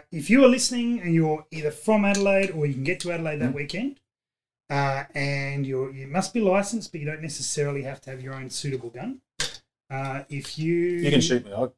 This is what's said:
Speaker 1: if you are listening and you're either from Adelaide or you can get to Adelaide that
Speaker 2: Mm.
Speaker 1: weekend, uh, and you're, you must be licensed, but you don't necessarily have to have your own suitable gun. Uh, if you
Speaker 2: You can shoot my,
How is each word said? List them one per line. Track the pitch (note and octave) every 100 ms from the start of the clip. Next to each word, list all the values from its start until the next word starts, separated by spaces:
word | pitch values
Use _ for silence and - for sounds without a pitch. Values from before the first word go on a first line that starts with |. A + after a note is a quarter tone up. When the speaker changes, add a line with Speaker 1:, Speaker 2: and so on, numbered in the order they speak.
| _
Speaker 1:
if | D#3+ -
you | C4
are | B3+
listening | B3+ - A#3+ A#3+ A#3
and | F3
you're | E3 D#3 D#3 -
either | D#3+ D3+
from | - A3 G#3+
Adelaide | G3+ G3+ G3 G3 F#3+
or | D#3+
you | D3
can | C3
get | C#3 F3+
to | F3
Adelaide | E3 D#3+ D3
that | B2
Speaker 2:
Mm. |
Speaker 1:
weekend, | C#3+ D3 F3+ C#4 - _ _ _ _ _ _ -
uh, | C#3 C#3 C3+ -
and | C#3+ C#3+ C#3 C#3 C#3 C3+
you're, | C3 C3+
you | C3+ C3+
must | F3+ G3
be | A#3+
licensed, | G3 G3 G3 A3+ -
but | D#3+
you |
don't | D3 D#3
necessarily | D#3 - - D3+ C#3+ C#3
have | C3 C3+
to | C3+
have | C3
your | C3
own | C3+ C3
suitable | - C#3+ C3 A#2
gun. | B2 A3 C4 _ - - - _ _ _
Uh, | C3+ C3+ C3+ -
if | C#3+ - D3+
you | D#3+
Speaker 2:
You | E3+ F3 F3 D3
can | C#3
shoot | - B2
my, | G#2 G#2 B2+